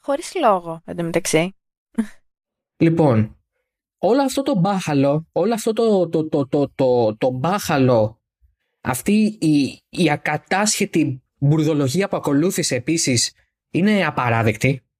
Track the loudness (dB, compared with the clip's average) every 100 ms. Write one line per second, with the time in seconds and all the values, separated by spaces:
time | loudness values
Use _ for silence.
0 | -4 -6 -4 0 2 2 -2 -14 -12 -8
1 | -2 -2 0 0 -2 -6 _ _ _ -8
2 | -8 -10 _ _ _ _ _ _ 0 4
3 | 4 2 0 -6 _ _ _ _ _ _
4 | 0 2 2 -2 -2 0 0 -2 0 2
5 | 2 0 -2 -2 -2 -2 -2 0 2 2
6 | 2 -2 -2 -2 0 0 -2 0 2 2
7 | 2 0 -2 0 -2 -2 -2 2 4 4
8 | 2 -4 _ _ _ _ _ _ -6 -4
9 | 0 2 2 0 0 2 0 -6 _ -2
10 | 0 0 -4 -6 _ -2 -2 -2 -2 0
11 | -2 -4 _ _ 0 2 2 0 0 -2
12 | -2 -4 0 0 0 -2 -4 -4 -2 -2
13 | 0 0 -2 _ _ _ _ -2 0 2
14 | 0 -2 0 0 0 0 -2 -2 _ _